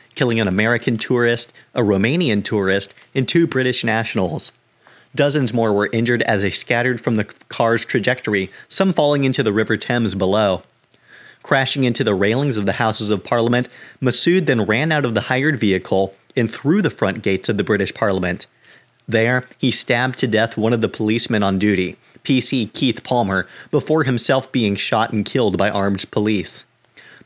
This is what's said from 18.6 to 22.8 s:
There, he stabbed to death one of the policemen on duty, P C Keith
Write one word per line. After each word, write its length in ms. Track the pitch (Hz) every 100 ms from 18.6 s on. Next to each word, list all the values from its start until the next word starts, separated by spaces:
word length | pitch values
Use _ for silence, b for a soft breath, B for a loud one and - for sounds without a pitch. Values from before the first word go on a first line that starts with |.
| b b b b -
There, 380 | 117 113 127 - -
he 140 | 131
stabbed 480 | - - 120 131 123
to 80 | 120
death 320 | 107 113 -
one 160 | 110
of 80 | 117
the 60 | 110
policemen 520 | - 107 113 - 110
on 160 | 98 95
duty, 380 | 107 95 90 - B B
P 180 | - 131
C 240 | - 131 107
Keith 360 | -